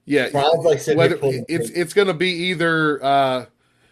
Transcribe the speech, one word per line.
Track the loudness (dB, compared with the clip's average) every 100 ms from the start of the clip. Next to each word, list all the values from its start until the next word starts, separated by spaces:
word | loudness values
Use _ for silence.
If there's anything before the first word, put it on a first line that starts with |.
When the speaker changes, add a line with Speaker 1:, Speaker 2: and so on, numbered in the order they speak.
Speaker 1:
Yeah, | -2 -2 0
Speaker 2:
Brian's, | 0 2 2 2
like, | 2
sitting | 0 2
Speaker 1:
whether | 2
Speaker 2:
there | 2
pulling | -2 -2 -4
Speaker 1:
it's, | -4 -4
Speaker 2:
the | -4
Speaker 1:
it's | -2
gonna | 0 2
be | 0 -2
either, | -2 -4 -2 0 0 0 0
uh, | 0 2 2 -2 -6 _ _ _ _